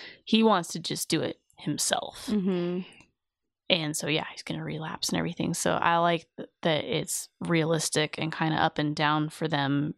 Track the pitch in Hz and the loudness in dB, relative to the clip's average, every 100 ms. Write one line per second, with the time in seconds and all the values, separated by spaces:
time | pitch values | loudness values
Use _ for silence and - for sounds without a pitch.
0 | - - - 220 220 190 165 175 - 151 | -16 -18 0 4 6 4 0 -8 -6 -6
1 | - 160 131 - _ _ - 143 - - | 0 0 0 -6 _ _ -6 -2 0 0
2 | - - - 208 185 180 175 180 185 - | -4 -10 -2 0 2 0 0 -4 -6 -16
3 | - _ _ _ _ _ - 180 151 151 | -20 _ _ _ _ _ 0 0 2 -2
4 | 147 156 - - - 156 156 156 160 - | -2 -2 -2 -10 -8 -6 -6 -8 -8 -6
5 | - 170 165 175 165 170 175 165 - 170 | -2 0 -2 -2 -2 0 2 2 2 4
6 | 170 170 - - - _ 175 151 - 156 | 4 2 -4 -14 -14 _ 0 0 0 -2
7 | 180 - - _ 156 165 156 165 - - | -2 -6 -8 _ 0 2 4 2 2 0
8 | 156 - 160 - 160 160 160 - 151 147 | 0 -2 -4 0 0 2 2 2 -2 2
9 | 151 151 151 - 160 151 139 143 151 | 2 2 0 -4 -2 0 2 0 0